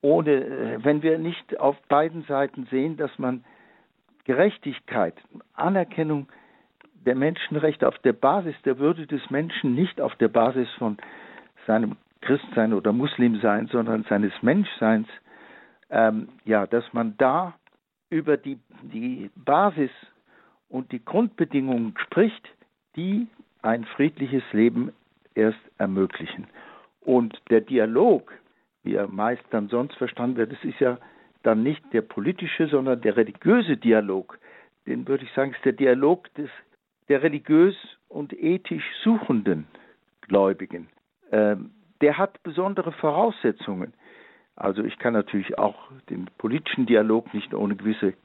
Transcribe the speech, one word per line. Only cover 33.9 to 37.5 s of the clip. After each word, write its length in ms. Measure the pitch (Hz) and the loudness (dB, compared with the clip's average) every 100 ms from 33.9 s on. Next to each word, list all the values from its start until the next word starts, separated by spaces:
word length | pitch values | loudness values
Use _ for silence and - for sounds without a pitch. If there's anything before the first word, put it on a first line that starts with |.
| 110 101 95 92 - - - _ _ - | 4 4 -4 -6 -18 -20 -20 _ _ -10
den 200 | 123 127 | -8 -4
würde 180 | 135 | -4
ich 80 | 135 | -4
sagen, 200 | - 135 | -4 -2
ist 120 | 127 | 0
der 80 | 139 | -2
Dialog 600 | 117 135 123 139 180 - | 2 4 4 4 2 -2
des, 160 | - 147 - _ _ _ _ _ | -14 -14 -14 _ _ _ _ _
der 140 | 139 | 0
religiös 540 | 156 147 123 | 2 -2 2